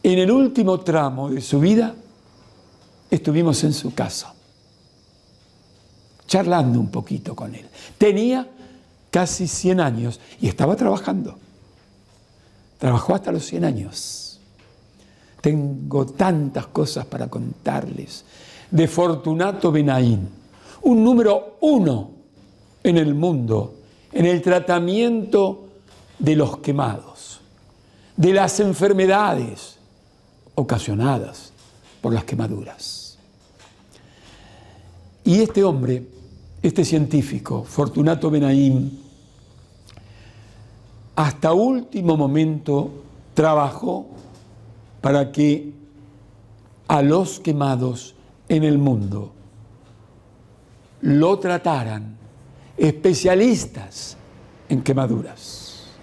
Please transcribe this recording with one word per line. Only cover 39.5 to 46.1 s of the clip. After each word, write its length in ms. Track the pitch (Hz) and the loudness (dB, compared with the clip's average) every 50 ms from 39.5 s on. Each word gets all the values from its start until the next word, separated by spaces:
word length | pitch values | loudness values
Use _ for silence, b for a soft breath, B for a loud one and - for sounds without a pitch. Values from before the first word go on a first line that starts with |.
| - - - _ _ - - - b b b b b b b b b b b b b b b b b b b - - - - - - | -20 -20 -20 _ _ -20 -20 -20 b b b b b b b b b b b b b b b b b b b -20 -20 -20 -20 -10 -4
hasta 380 | - 156 143 123 - - 160 170 | -2 -2 -2 0 0 0 2 4
último 640 | 185 220 254 262 247 247 - - 208 180 170 160 | 4 4 2 0 -2 -4 -6 -8 -2 0 2 2
momento 760 | 151 143 135 139 156 156 156 156 147 - - 143 139 - - - - - - - - - - | 2 2 2 2 2 2 0 -2 -4 -4 -2 -2 -2 -2 -4 -10 -16 -20 -20 -20 -20 -20 -4
trabajó 760 | - - 151 156 156 151 143 135 - - - - 180 196 - - - - - - - - - - - - - - - - - - - - | 0 2 2 4 4 2 2 0 -4 -6 -6 -6 -6 -6 -8 -14 -20 -20 -20 -20 -20 -20 -20 -20 -20 -20 -20 -20 -20 -20 -20 -20 -20 -6
para 320 | - 139 139 143 139 135 | -2 0 2 2 0 -2
que 400 | 139 147 147 147 147 151 - - - - - - - - - - | 0 0 2 2 2 0 -4 -14 -18 -20 -20 -20 -20 -20 -20 -20